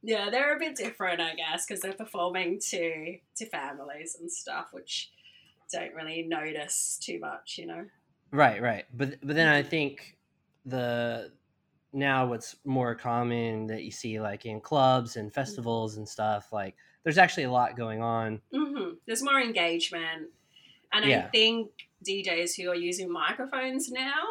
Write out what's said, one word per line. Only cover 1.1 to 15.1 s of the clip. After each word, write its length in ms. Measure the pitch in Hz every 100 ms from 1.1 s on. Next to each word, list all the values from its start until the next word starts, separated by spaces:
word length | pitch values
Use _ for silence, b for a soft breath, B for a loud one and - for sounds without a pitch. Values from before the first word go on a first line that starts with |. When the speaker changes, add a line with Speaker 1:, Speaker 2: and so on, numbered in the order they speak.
| 170
Speaker 1:
I 140 | 160
guess, 320 | 160 160 170 -
'cause 140 | 196
they're 120 | 190
performing 680 | 190 220 196 175 180 175 175 -
to, 480 | 196 165 160 160 185 _ -
to 100 | 220
families 720 | 160 139 143 143 147 165 -
and 120 | 170
stuff, 380 | - - - -
which 380 | - - - - b b b b b _
don't 220 | 170 165
really 280 | 165 156 165
notice 760 | 165 165 151 151 147 - - -
too 160 | - 170
much, 380 | 156 135 - -
you 80 | -
know? 200 | 82 - _ _ _ _
Speaker 2:
Right, 300 | 139 139 104
right. 240 | 120 104 -
But, 260 | 120 135 147
but 120 | 139 151
then 120 | 160
I 140 | 147
Speaker 1:
Mm-hmm. 60 | 139
Speaker 2:
think 500 | 165 143 139 - _ _ _ _ _ 131
the, 680 | 127 120 120 120 117 92 _ _ _ _ _ _
now 340 | 139 139 131 127
what's 300 | 117 - -
more 300 | 143 131 123
common 720 | 113 123 117 120 120 117 110 110
that 140 | 110
you 60 | 92
see, 300 | - 117 110
like, 260 | 107 104 120
in 140 | 107
clubs 560 | - 151 131 127 120